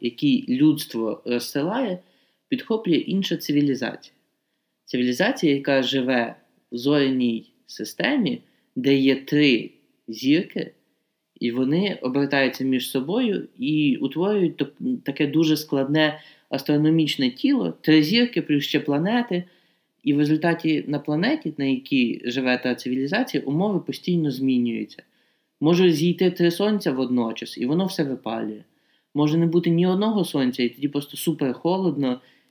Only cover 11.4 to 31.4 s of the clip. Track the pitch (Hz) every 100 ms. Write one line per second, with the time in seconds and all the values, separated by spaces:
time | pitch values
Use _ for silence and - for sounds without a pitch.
11.4 | 120 120 131 160 202 - 127 139 139 139
12.4 | 131 - 135 127 - 135 135 214 240 190
13.4 | - - 135 156 147 127 139 147 190 208
14.4 | 170 151 - - 127 123 - 135 147 151
15.4 | 160 151 - 139 135 151 151 151 - _
16.4 | - 135 - 147 151 160 156 - 127 127
17.4 | 262 269 87 - - 156 151 233 240 165
18.4 | 147 147 143 151 - 143 180 240 233 180
19.4 | 180 _ _ _ _ _ 143 143 147 156
20.4 | 170 165 160 147 - 143 147 151 214 311
21.4 | 160 147 135 131 - 135 117 - 120 123
22.4 | 127 123 123 120 127 127 139 202 254 143
23.4 | 131 147 208 185 - 135 - 175 151 127
24.4 | 135 127 120 110 104 - - _ _ _
25.4 | _ - 147 175 185 151 175 165 185 180
26.4 | 170 165 208 208 - 131 123 123 113 113
27.4 | 123 - 123 160 190 180 143 127 110 113
28.4 | 107 107 - _ _ _ _ 147 151 165
29.4 | 165 170 170 165 180 190 214 208 175 147
30.4 | 127 123 120 - 143 143 143 - - 147